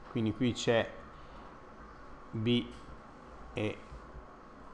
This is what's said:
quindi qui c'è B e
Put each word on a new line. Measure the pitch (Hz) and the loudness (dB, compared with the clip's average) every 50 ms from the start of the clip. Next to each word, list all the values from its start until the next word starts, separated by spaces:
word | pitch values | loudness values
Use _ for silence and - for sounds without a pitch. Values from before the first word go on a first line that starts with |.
| - - | -12 -2
quindi | - 120 113 107 104 | 2 4 4 4 4
qui | - 127 120 110 | 6 4 4 4
c'è | - - - 120 113 104 - - - - - - - - - - - - - - - - - - - - - - - - - - - - - | 4 6 6 8 8 6 6 2 -6 -10 -12 -12 -12 -12 -12 -12 -12 -12 -12 -14 -14 -14 -14 -14 -14 -14 -14 -14 -14 -14 -12 -12 -12 -10 -6
B | - 113 110 120 120 120 120 - - - - - - - - - - - - - - - - - - | -2 2 6 6 6 6 6 2 -4 -10 -12 -12 -12 -12 -12 -14 -16 -16 -14 -14 -12 -12 -12 -6 -2
e | 104 104 107 - - - - - - - - - - - - - - - - - - - - | 0 0 0 0 -2 -6 -10 -12 -12 -12 -12 -12 -12 -12 -12 -14 -16 -16 -16 -16 -16 -14 -14